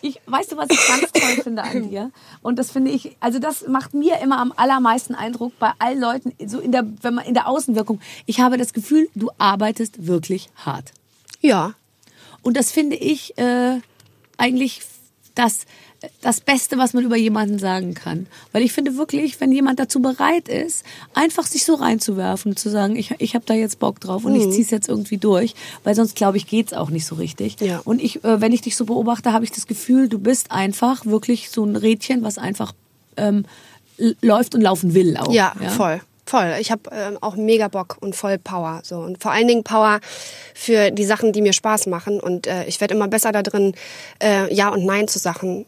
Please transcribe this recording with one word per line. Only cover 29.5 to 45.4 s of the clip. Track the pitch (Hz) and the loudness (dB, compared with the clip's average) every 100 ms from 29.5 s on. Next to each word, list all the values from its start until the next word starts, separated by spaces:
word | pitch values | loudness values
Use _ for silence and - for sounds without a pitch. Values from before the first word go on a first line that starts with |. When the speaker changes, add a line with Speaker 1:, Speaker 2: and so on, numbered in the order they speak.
Speaker 1:
das | - - | -6 -8
Gefühl, | 214 - 254 262 | -8 2 4 4
du | 220 | 0
bist | 202 262 - | 0 0 -2
einfach | 185 196 196 240 262 220 | -2 -2 0 0 0 0
wirklich | 214 214 233 - | 0 2 -2 -2
so | - 208 | -2 -2
ein | 208 | 2
Rädchen, | 214 220 - 254 | 2 2 0 -2
was | 220 214 | -2 -6
einfach, | - 202 - - _ _ _ - | -8 -6 -8 -10 _ _ _ -2
ähm, | 208 104 101 - - - _ - | 2 2 -2 -12 -20 -20 _ 0
l-, | 233 220 | 0 2
läuft | 233 214 240 247 | 4 4 4 4
und | |
laufen | 208 190 180 | 4 4 4
will | 165 175 - | 4 4 2
auch. | 254 | 2
Speaker 2:
Ja, | 233 190 196 | 4 2 0
Speaker 1:
Ja? | 190 | -4
Speaker 2:
voll. | 220 185 165 - _ - | 0 0 -2 -8 _ -2
Voll. | 254 175 165 | 0 0 -2
Ich | 220 | -2
hab, | 226 - | -4 -6
ähm, | - 202 208 | -10 -8 -6
auch | 214 190 | -8 -2
mega | 220 226 208 | 2 2 2
Bock | 196 185 - | -4 -8 -10
und | 202 | -8
voll | 190 202 196 | -6 -4 -4
Power, | - 190 165 165 | -4 -6 -6 -8
so. | - 175 | -12 -12
Und | 165 180 | -10 -6
vor | 214 | -2
allen | 196 240 | 2 4
Dingen | 233 | 4
Power | 208 220 214 208 - - - - - | 2 4 4 2 -2 -16 -16 -16 -20
für | - - 226 202 | -12 0 4 4
die | 202 202 | 2 0
Sachen, | 208 226 | 2 2
die | 208 | 4
mir | 208 | 2
Spaß | 190 220 214 202 | 2 0 0 -2
machen. | 175 202 202 | -6 -4 -4
Und, | 175 180 - | -2 -4 -4
äh, | 185 - | -6 -6
ich | 175 | -4
werd | 202 | -2
immer | 214 202 | 0 0
besser | 214 220 | 0 2
da | 208 | 0
drin, | 196 208 196 190 - - - - | 0 2 2 0 -14 -18 -20 -2
äh, | 214 196 196 | 2 2 2
Ja | 196 202 | 2 2
und | 202 | 2
Nein | 185 202 214 | 0 0 0
zu | 196 | -2
Sachen | 180 170 | -4 -4